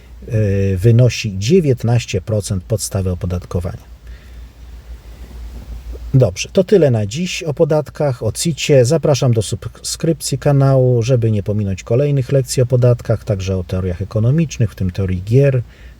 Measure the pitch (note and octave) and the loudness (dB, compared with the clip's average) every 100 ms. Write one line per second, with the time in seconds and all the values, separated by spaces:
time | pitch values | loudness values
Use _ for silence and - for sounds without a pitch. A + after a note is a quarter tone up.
0 | - - - A2 G#2 G2 G2 F#2 A#2 A#2 | -20 -18 -6 -2 0 0 0 2 4 6
1 | B2 - A2 F#2+ G#2+ F#3 D3+ A#2+ A2+ A#2+ | 4 2 -6 -4 2 2 4 0 2 0
2 | - F#2+ - G#2+ - F#2+ - G#2+ - G2+ | 0 -6 -2 -4 -2 -4 -2 -4 -4 -4
3 | F#2 F2+ F2+ F2+ - F#2 F2 - - - | -2 -2 -4 -6 -4 -6 -6 -10 -16 -20
4 | - - - - - - - - - - | -20 -20 -20 -20 -20 -20 -20 -20 -18 -18
5 | - - - - - - - - - - | -18 -18 -18 -16 -16 -14 -14 -14 -12 -12
6 | - C3 G#2+ - - G3 F#3 G3 D3 A2+ | 0 2 2 0 -4 0 4 4 4 2
7 | G2+ C#3 F3+ - D#3 C3+ D#3 D#3 D3 - | -2 -4 -6 -6 -4 0 2 0 -2 -4
8 | D3 A#2+ A2 - - C3+ - C3+ A#2+ D#3+ | -2 -2 -4 -2 -4 -2 4 4 4 2
9 | D#3+ C3 C3 A2+ - F#2+ - - - - | 2 2 2 0 -2 -6 -10 -12 -10 -4
10 | D#3+ D3+ - C3+ D3 C#3 C3+ C3+ B2+ B2 | -2 -2 -4 -2 2 4 4 4 4 2
11 | A2+ B2 A2+ G#2 G#2+ G#2 G2 F#2 - A#2+ | 2 0 2 0 -2 -2 -2 -4 -2 0
12 | D3 C#3 B2 C3+ B2+ - B2 B2 B2 A#2+ | 2 0 0 0 0 0 2 4 4 2
13 | - G#2+ - G2 F#2 F#2+ F2 F#2 F#2 F2 | 0 -4 -2 -4 -2 -4 -2 -4 -2 -4
14 | F#2 G#2+ A2+ D#3+ D#3 - A2 - F#2 G2+ | -4 0 2 2 0 -2 -2 -2 -4 -2
15 | F#2+ F#2 G2 B2+ C#3+ B2+ - - - | -2 -2 2 4 4 2 -4 -12 -20